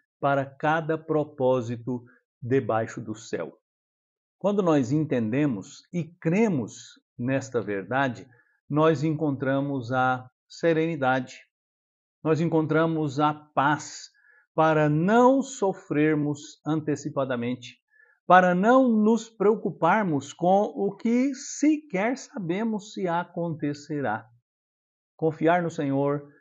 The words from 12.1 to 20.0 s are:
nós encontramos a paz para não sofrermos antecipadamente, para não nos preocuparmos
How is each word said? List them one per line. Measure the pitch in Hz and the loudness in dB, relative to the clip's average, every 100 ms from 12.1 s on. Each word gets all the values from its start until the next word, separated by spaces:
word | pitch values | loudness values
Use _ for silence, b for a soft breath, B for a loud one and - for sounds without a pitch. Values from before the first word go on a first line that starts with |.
| _ | _
nós | 151 156 | -2 0
encontramos | 165 160 156 156 165 160 156 135 | 2 0 0 0 0 0 -4 0
a | 151 | 0
paz | 151 - - 139 151 - - - b b b b - | -2 -6 0 0 0 -4 -16 -20 b b b b 0
para | 160 156 151 | 2 4 2
não | 151 180 226 247 269 | 2 4 6 6 4
sofrermos | 233 - 196 190 - 147 151 151 147 143 - - 147 | 0 -4 -4 -4 -4 0 2 2 -2 -6 -10 -10 -4
antecipadamente, | 160 151 143 156 143 131 123 120 123 - - b b b b - | -4 -2 -4 -6 -6 -4 -4 -4 -6 -10 -20 b b b b 6
para | 180 180 180 | 6 8 4
não | 208 262 262 | 4 6 6
nos | 220 214 226 - | 4 4 2 0
preocuparmos | - 196 226 208 143 165 208 | 0 2 2 -2 0 2 2